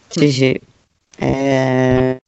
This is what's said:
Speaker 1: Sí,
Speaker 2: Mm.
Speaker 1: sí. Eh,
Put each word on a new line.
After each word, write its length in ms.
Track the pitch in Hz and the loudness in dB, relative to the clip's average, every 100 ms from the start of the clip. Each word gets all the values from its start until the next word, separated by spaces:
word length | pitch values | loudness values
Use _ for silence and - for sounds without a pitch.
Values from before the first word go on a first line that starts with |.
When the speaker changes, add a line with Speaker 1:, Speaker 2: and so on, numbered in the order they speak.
| - | -12
Speaker 1:
Sí, 160 | - 147 | 0 0
Speaker 2:
Mm. 40 | |
Speaker 1:
sí. 200 | 131 131 - - _ _ _ _ - | 2 0 -2 -8 _ _ _ _ -6
Eh, 1000 | 135 135 139 135 131 127 127 127 131 127 | -4 -2 0 0 0 0 2 2 0 -4